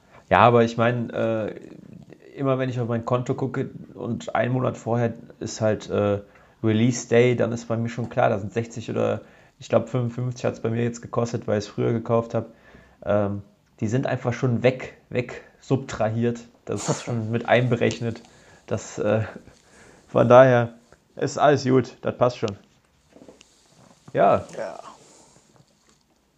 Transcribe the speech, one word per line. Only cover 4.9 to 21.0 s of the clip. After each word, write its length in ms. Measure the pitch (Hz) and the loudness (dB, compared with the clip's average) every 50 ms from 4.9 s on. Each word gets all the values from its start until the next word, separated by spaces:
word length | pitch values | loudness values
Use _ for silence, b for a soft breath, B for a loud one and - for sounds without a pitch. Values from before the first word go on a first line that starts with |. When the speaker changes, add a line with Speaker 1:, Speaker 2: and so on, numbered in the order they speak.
| 117 120 120 113 - - - - - - | -2 0 0 -2 -4 -6 -16 -20 -16 -12
Speaker 1:
ist 200 | - 110 - - | -10 -10 -6 -2
halt, 300 | 110 110 107 98 - 85 | 0 0 0 -2 -4 -4
äh, 300 | 87 101 104 101 101 101 - b b b b b b b - | -2 0 2 2 0 -2 -4 b b b b b b b 0
Release 460 | 110 107 110 117 117 117 - - - | 0 2 4 2 2 0 -2 -2 2
Day, 260 | 113 117 123 127 123 | 4 4 4 4 2
dann 160 | 117 120 113 117 | 2 0 -2 -2
ist 140 | 117 - - | -6 -6 -6
bei 80 | 117 | -4
mir 120 | 113 117 117 | -4 -4 -6
schon 220 | - - 117 110 | -6 -6 -8 -6
klar, 180 | - 127 123 120 | -2 0 2 2
da 100 | 113 101 | 2 0
sind 140 | 98 101 - | -4 -6 -6
sechzig 380 | 120 117 - - 117 113 - | -6 -6 -6 -10 -12 -10 -6
oder 320 | 113 113 113 110 107 107 b b b b b b b b | -4 -2 0 -2 -2 -4 b b b b b b b b
ich 100 | - - | -8 0
glaub, 200 | - - - - | 0 0 0 0
fünfundfünfzig 560 | - 127 120 117 117 123 123 127 123 - - | -4 -2 -2 -2 -4 -4 -6 -6 -6 -4 -4
hat's 160 | 120 120 - | -6 -6 -4
bei 80 | - 117 | -6 -4
mir 120 | 113 117 120 | -2 -2 -2
jetzt 160 | 120 117 - - | -4 -4 -8 -14
gekostet, 440 | - - 120 117 117 - - - - | -6 -4 -2 -2 -2 -4 -6 -2 -2
weil 100 | 107 107 | -2 -2
ich's 80 | 104 - | -2 -4
früher 240 | - - 123 123 120 | -6 -2 0 0 0
gekauft 420 | 117 113 - 117 117 117 - - | 0 0 2 0 0 0 0 -4
hab. 120 | 113 113 - b b b b b b b b b b - | -4 -6 -6 b b b b b b b b b b -2
Ähm, 380 | - 101 104 104 101 101 101 98 _ _ _ _ _ _ - | 0 2 2 2 0 -2 -6 -10 _ _ _ _ _ _ -6
die 80 | 113 104 | -4 -2
sind 180 | 110 135 139 | 0 0 0
einfach 260 | 131 127 123 - 120 120 | 0 -4 2 2 0 2
schon 280 | - - 120 113 107 98 | 2 0 2 2 4 4
weg, 360 | 131 131 - - - - - _ - | 2 2 2 -8 -14 -16 -20 _ -6
weg 340 | - 123 120 - - - - - _ _ | -4 -4 -4 -4 -8 -16 -18 -20 _ _
subtrahiert. 800 | _ - 139 131 139 - - - 110 110 110 117 117 120 120 - - - _ _ _ | _ -2 -2 -2 -2 -4 -6 -2 -2 -2 0 0 0 0 -2 -4 -10 -20 _ _ _
Das 220 | - 107 101 - - | -8 -8 -6 -4 -4
ist 140 | 143 - - | -4 -4 -4
schon 260 | - 123 113 110 110 | -6 -4 -4 -4 -2
mit 180 | 117 117 120 - | -4 -4 0 2
einberechnet. 720 | 110 120 127 123 117 117 120 113 113 - 117 117 113 - - b b b b b b b b | 2 4 4 2 0 2 0 0 -2 -2 -6 -6 -6 -8 -14 b b b b b b b b
Das, 320 | - 110 104 - - - - | -6 -6 -6 -6 -10 -10 -4
äh, 240 | - 104 107 113 110 - - - - b b b b b b b b b b b b _ | -2 0 0 0 0 -4 -8 -16 -20 b b b b b b b b b b b b _
von 200 | - 123 127 117 | 2 2 6 8
daher 460 | 123 123 131 131 123 120 117 113 - - _ _ - _ | 10 10 10 10 8 4 2 0 -4 -14 _ _ -20 _